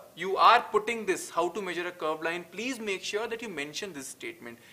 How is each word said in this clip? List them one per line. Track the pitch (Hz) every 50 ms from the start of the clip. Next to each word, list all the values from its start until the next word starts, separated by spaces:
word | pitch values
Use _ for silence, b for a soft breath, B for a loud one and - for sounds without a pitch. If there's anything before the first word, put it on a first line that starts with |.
| - - -
you | 160 175 190 180
are | 151 170 190 226 240 233 -
putting | - 202 208 233 233 226 208
this, | 185 170 - - -
how | - 170 170 180
to | 175 220
measure | 190 180 165 175 175
a | 180
curved | 180 - 165 156 160 156 160
line, | 165 170 175 175 -
please | - 185 233 262 262 214
make | 220 202 190 185 -
sure | - 208 208 233
that | 220 226 220
you | - 208
mention | 175 143 143 151 147 - 208 196 160
this | 139 127
statement. | - - - 127 117 110 - 120 120 117 - B B